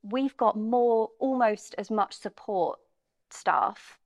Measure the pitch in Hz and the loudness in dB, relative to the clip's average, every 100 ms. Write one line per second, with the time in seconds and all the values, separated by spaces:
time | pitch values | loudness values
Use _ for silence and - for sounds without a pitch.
0 | 208 247 269 - 220 214 220 247 240 226 | -4 -2 -4 0 0 0 0 2 4 2
1 | 220 _ 269 262 226 208 - - 202 214 | 0 _ -2 2 2 0 -8 -10 -4 -2
2 | 190 - 202 - - 196 165 - _ _ | -2 -4 -14 -12 -6 -2 -2 -4 _ _
3 | _ _ _ - - 147 - - - - | _ _ _ -6 -2 0 -2 -6 -20 -20